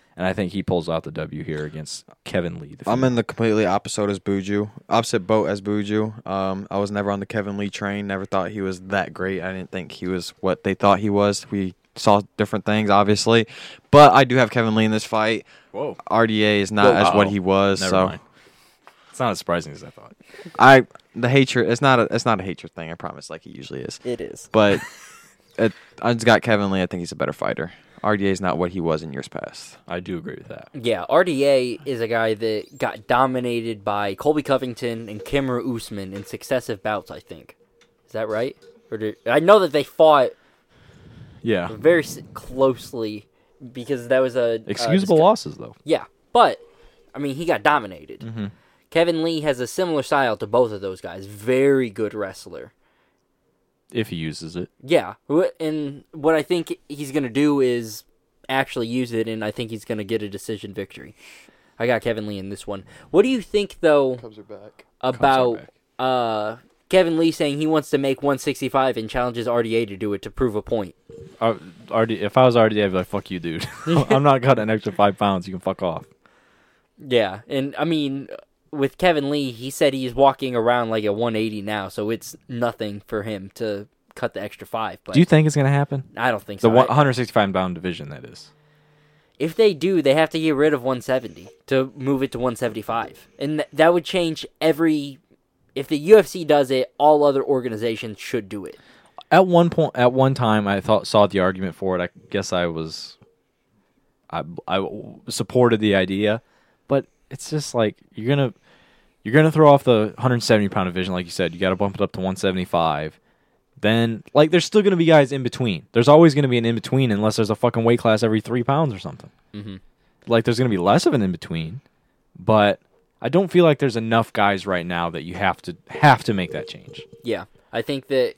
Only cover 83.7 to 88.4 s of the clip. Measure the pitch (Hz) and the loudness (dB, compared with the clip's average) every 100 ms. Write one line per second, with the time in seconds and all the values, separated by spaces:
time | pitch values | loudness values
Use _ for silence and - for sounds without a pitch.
83.7 | 101 107 _ _ - 120 98 101 - 104 | -8 -10 _ _ -10 -8 -8 -12 -14 -12
84.7 | 113 107 85 - 120 175 156 156 147 135 | -8 -8 -10 -2 2 4 4 4 0 0
85.7 | 143 143 139 - - 123 110 - 98 117 | 0 -2 -6 -10 -6 -4 -4 -8 0 4
86.7 | 113 - 135 139 120 117 117 101 92 92 | 6 4 4 2 2 -2 2 2 0 -2
87.7 | 85 90 80 73 78 - - | -4 -6 -8 -10 -16 -18 -20